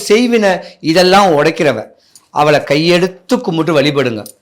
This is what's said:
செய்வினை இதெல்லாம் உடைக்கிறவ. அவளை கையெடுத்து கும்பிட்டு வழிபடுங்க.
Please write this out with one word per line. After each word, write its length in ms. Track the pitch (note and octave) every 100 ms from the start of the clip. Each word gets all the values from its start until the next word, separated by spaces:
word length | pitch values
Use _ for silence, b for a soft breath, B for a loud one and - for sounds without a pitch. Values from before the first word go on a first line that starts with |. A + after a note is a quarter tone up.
| -
செய்வினை 440 | A3 A#3+ A#3 G3+ F3 B B
இதெல்லாம் 580 | D3+ E3+ F3+ G3 G3 D3
உடைக்கிறவ. 480 | D3+ E3 D3+ A2 - _ b b b
அவளை 300 | - D3 C#3
கையெடுத்து 720 | - D3 E3+ F3 F3+ F3+ - B3
கும்பிட்டு 420 | - D#3+ D#3+ D#3
வழிபடுங்க. 460 | D3 C#3+ B2 A2 G2+ _